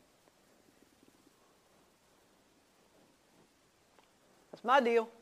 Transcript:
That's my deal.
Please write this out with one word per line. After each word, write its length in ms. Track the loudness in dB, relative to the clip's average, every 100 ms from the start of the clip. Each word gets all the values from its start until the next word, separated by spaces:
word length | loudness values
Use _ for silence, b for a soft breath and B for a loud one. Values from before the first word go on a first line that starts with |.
| _ _ -20 _ _ -20 -20 -20 -20 _ -20 -20 -20 _ -20 _ _ -20 -20 _ _ -20 _ _ _ _ _ _ -20 _ -20 _ _ -20 -20 _ _ _ _ -20 -20 _ _ -20 -20
That's 140 | -14
my 160 | 0 2
deal. 280 | 2 -2 -4 -14